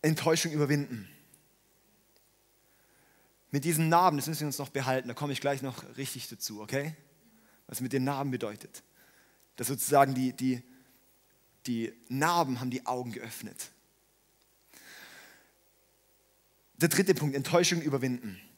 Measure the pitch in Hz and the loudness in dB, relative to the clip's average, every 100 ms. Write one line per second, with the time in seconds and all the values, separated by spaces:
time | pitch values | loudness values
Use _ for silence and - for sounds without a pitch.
0 | 151 156 - - 165 151 143 147 139 117 | 2 2 2 2 2 0 2 2 0 -8
1 | 98 - _ - _ _ _ _ _ _ | -12 -20 _ -20 _ _ _ _ _ _
2 | _ _ _ _ _ _ _ _ _ _ | _ _ _ _ _ _ _ _ _ _
3 | _ _ _ _ _ 143 147 156 160 170 | _ _ _ _ _ -2 0 2 6 6
4 | 185 147 139 156 151 131 139 139 131 131 | 6 4 -2 -4 -4 -4 -6 -4 0 0
5 | 120 117 143 135 - 139 135 120 - 120 | -2 -6 -4 -2 -2 -2 -4 -8 -14 -10
6 | 135 127 - 117 - 104 107 135 147 156 | -8 -8 -12 -10 -10 -10 -6 -4 -4 -10
7 | _ _ _ _ _ _ - - 127 135 | _ _ _ _ _ _ -14 -8 -2 0
8 | 131 139 139 127 110 107 - - _ _ | 0 -2 -2 -2 -6 -8 -14 -20 _ _
9 | - _ _ _ _ - 120 135 - 139 | -20 _ _ _ _ -10 -6 -4 4 6
10 | 139 127 127 123 131 123 - - _ _ | 6 4 -2 0 -2 -2 -6 -20 _ _
11 | _ _ _ _ _ _ - 117 113 - | _ _ _ _ _ _ -6 -4 -4 -8
12 | - 131 156 175 147 123 127 127 - 123 | -8 0 2 4 2 0 -2 -4 -4 -4
13 | 123 113 113 - 107 - - _ _ _ | -4 -8 -12 -12 -14 -12 -14 _ _ _
14 | _ _ _ _ _ _ _ - - - | _ _ _ _ _ _ _ -20 -20 -20
15 | - - - - _ _ _ _ _ _ | -20 -20 -20 -20 _ _ _ _ _ _
16 | _ _ _ _ _ _ _ - 160 - | _ _ _ _ _ _ _ 0 2 4
17 | 190 185 151 139 127 170 175 170 151 135 | 4 4 2 -2 2 4 4 2 0 0
18 | 127 123 107 92 - | -2 -4 -6 -12 -18